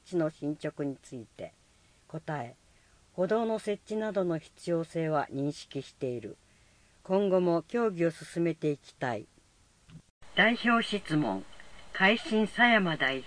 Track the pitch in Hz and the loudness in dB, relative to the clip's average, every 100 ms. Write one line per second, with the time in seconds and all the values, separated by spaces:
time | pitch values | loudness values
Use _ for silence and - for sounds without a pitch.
0 | - 180 156 - 147 151 156 - 143 131 | -4 0 0 -2 -6 -4 -6 -4 -6 -6
1 | - 127 107 - 85 _ _ _ _ _ | -12 -14 -14 -14 -16 _ _ _ _ _
2 | _ 156 - 147 120 - _ _ _ _ | _ -12 -8 -8 -8 -14 _ _ _ _
3 | _ - 185 220 226 220 - 202 - 220 | _ -4 0 2 2 -2 -2 -6 -4 -4
4 | 214 196 180 160 - _ - 170 165 170 | -2 0 0 -2 -6 _ -2 -2 -2 -2
5 | 160 151 - 135 143 143 - 139 131 - | 0 0 0 -2 -2 -4 -8 -10 -10 -8
6 | 131 120 104 - _ _ _ _ _ _ | -6 -6 -8 -14 _ _ _ _ _ _
7 | - 190 202 185 180 170 - 240 226 170 | -2 2 4 4 4 2 0 0 0 2
8 | 170 160 147 - 170 160 151 147 - - | 0 -2 -8 -2 -2 0 -2 -2 -8 -6
9 | 131 113 - _ _ _ _ _ _ - | -4 -4 -8 _ _ _ _ _ _ -20
10 | _ _ - - 214 240 233 233 - 202 | _ _ -8 2 4 4 2 2 2 -4
11 | - 151 123 95 - - - - - - | -2 0 0 -2 -8 -18 -20 -20 -10 2
12 | 190 226 - 214 214 - 240 226 180 156 | 4 4 2 0 2 4 6 6 4 2
13 | 135 135 | 0 0